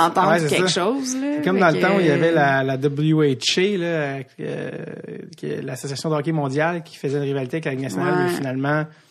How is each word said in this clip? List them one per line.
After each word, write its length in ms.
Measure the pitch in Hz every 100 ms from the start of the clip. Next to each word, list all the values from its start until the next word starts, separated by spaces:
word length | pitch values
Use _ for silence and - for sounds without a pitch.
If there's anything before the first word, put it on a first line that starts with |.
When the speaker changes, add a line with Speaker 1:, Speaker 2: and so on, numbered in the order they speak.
| 165
Speaker 1:
d'entente 140 | - 190
Speaker 2:
Ouais, 60 | 170
Speaker 1:
ou 120 | 156
Speaker 2:
c'est 80 | 175
Speaker 1:
quelque 120 | 185
Speaker 2:
ça. 160 | 175
Speaker 1:
chose, 320 | 180 277 262 262
là. 160 | 277 294
Speaker 2:
C'est 80 |
comme 120 | 302 196
Speaker 1:
Fait 40 |
Speaker 2:
dans 80 | 180
le 60 |
Speaker 1:
que 60 | 151
Speaker 2:
temps 140 | 185 196
où 40 |
il 60 | 170
y 40 |
avait 220 | 143 165
la, 300 | 165 143 135
la 120 | 135 135
W 560 | 143 139 151 156 147
H 400 | 127 - - 190
A, 40 | 202
là, 360 | 170 165 143
avec, 140 | 139 131 -
euh, 300 | - - - - - - - - - -
qui 100 | 151
est 140 | -
l'Association 480 | 135 135 143 135 165
de 60 |
hockey 180 | 156 147
mondiale 500 | 160 139 135 160 175
qui 140 | 160 -
faisait 220 | 147 143
une 60 |
rivalité 320 | 139 139 127 165
avec 100 | 160
la 40 |
Ligue 100 | 131
nationale, 320 | 131 185 - 180
Speaker 1:
Ouais. 80 | 180
Speaker 2:
mais 60 | 175
finalement, 500 | 139 131 139 151 151 - _